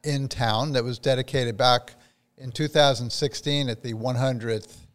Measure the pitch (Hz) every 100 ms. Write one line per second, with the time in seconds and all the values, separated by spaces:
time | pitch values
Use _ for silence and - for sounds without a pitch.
0 | 151 143 135 - 117 110 147 131 120 117
1 | 139 127 127 135 120 101 127 123 - -
2 | _ _ _ - 131 - 151 147 143 120
3 | 120 - 143 - 147 143 131 113 123 110
4 | 123 123 135 123 113 110 - - -